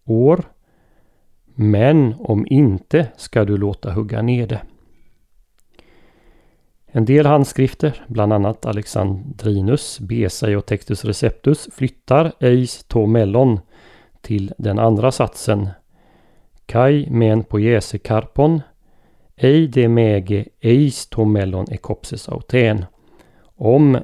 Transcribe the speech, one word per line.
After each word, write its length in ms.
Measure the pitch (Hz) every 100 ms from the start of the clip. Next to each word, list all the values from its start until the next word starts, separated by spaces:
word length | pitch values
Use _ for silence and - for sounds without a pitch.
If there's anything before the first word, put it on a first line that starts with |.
| -
år, 380 | 113 131 175 - _ _ _ _ _ _ _ _ _ _
men 720 | - 107 101 123 156 127 117
om 280 | 196 107 -
inte 580 | 135 135 95 - 156 135 -
ska 280 | - 117 101
du 120 | 101
låta 340 | 101 98 107
hugga 300 | 92 107 110
ner 260 | 117 123 113
det. 140 | 104 - _ _ _ - _ _ _ _ _ _ _ _ _ _ _ _ _ _ _ _ _ _
En 180 | 120 110
del 200 | 143 147
handskrifter, 800 | 147 135 - 131 - 156 - -
bland 260 | 113 104
annat 320 | 107 101 113 117
Alexandrinus, 1300 | 104 104 107 98 98 139 - 107 101 98 143 - -
Besai 560 | 98 113 98 - 110 101
och 100 | -
Textus 400 | 104 - 104 107
Receptus, 640 | 101 110 - - 151 -
flyttar 580 | - 131 - - - 160 -
eis 440 | 127 123 123 -
to 220 | - 117 107
mellon 540 | 117 101 110 131 107 - _ - _ _ _ -
till 280 | 104 98 -
den 220 | 107 101
andra 320 | 113 104 127
satsen. 580 | - 113 - - 104 98 - _ _ _ _ _ _ _ _ -
Kai 420 | 117 131 147 143
men 340 | 120 110 110
poiese 540 | 107 107 110 113 - 104
karpon, 640 | - 110 123 - 151 165 - _ _ _ _ _ _ -
ei 320 | 131 151 160
de 200 | 131 117
mege 580 | 117 113 101 92 101 - _
eis 460 | 113 131 147 - -
to 180 | - 107
melon 460 | 107 95 92 -
ekopses 580 | 104 - 107 - 107 -
auten. 560 | - - 127 113 104 90 _ _ _ _ _ _ -
Om 420 | 110 135 147 127